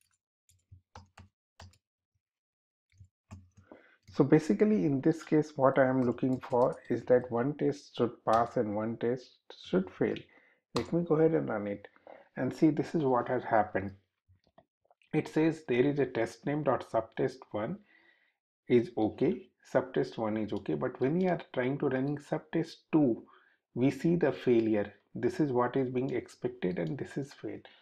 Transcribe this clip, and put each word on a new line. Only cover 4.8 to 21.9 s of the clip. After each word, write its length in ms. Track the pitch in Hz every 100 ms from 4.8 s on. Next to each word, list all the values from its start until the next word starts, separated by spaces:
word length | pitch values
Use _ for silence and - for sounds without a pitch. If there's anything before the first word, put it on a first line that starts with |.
| 165
in 140 | 135
this 240 | 160 160
case, 300 | - 156 151 -
what 240 | 131 139
I 60 | 131
am 180 | 131
looking 380 | 120 117 135 127
for 340 | - 123 135 - -
is 140 | 120 -
that 260 | 123 123
one 220 | 117 135
test 420 | 147 143 139 - -
should 300 | 120 - -
pass 320 | 110 117 131
and 180 | 107 104
one 220 | 113 113
test 400 | 117 127 - _ - - -
should 240 | 185 196
fail. 280 | - 107 - - _ _ _ _ -
Let 160 | -
me 120 | 165
go 120 | 170 151
ahead 160 | 160
and 160 | 160 139
run 200 | 110 101
it 200 | 98 - _ - - _ -
and 180 | 131
see 160 | - 160
this 260 | 151 139 170
is 80 |
what 260 | 139 123 117
has 140 | 127
happened. 480 | - 110 98 98 98 95 _ _ _ _ _ _ _ _ _ _ _
It 160 | 156 -
says 340 | 156 160 156 -
there 160 | 123 143
is 140 | 143
a 60 | 127
test 400 | 113 117 - 143
name 180 | 147
dot 260 | 143 117 -
subtest 480 | 117 110 - 131 - -
one 260 | 104 117 190 _ _ _ _ _ _ _ _ -
is 240 | 123 113 -
okay, 500 | 107 - 135 240 - _
subtest 540 | - 135 131 143 139 -
one 180 | 110 110
is 160 | 104
okay, 220 | 104 -
but 260 | 151 127 -
when 180 | 131 170
we 100 | 185
are 120 | 165 -
trying 240 | - 123 143
to 100 |
running 320 | 143